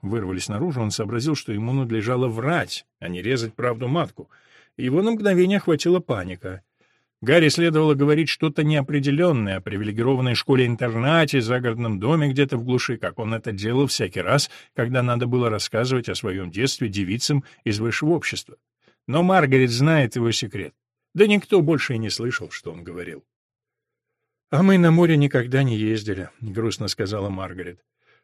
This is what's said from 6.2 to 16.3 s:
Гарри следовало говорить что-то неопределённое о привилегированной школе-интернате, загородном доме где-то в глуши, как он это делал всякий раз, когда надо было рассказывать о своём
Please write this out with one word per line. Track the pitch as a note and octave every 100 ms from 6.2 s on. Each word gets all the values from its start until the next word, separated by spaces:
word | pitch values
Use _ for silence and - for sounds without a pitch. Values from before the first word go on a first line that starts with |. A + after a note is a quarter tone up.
| F2+ F2 F#2 F#2 - _ _ _ _ _
Гарри | A2 E3+ D#3
следовало | - E3+ D#3 D#3
говорить | C#3 C#3+ D3+ D3+
что-то | - D#3+ D#3+ D3+
неопределённое | D3+ C3+ D3 C#3 C#3+ F3+ B2+ G2+ F#2+
о |
привилегированной | G2+ G2 G#2+ G#2+ A#2+ C3 B2+ A2+
школе-интернате, | - C3 A#2+ A#2 B2 A2+ C3 E3 D3+ C3+
загородном | A2 B2 A#2+ A2+ A#2 G2
доме | A2 D#3+ C#3+
где-то | C3 C#3 B2
в | B2
глуши, | B2 - A2+
как | F2+ F2+
он | A2
это | A2+ A#2
делал | F#2+ G#2+ B2+ C#3
всякий | - G2 F#2+
раз, | F2 C#3+ - - - -
когда | A#2+ B2+
надо | B2 A#2+ A#2+
было | B2 A#2
рассказывать | G#2 - A2 B2+ B2+ G#2+
о | F2+
своём | G#2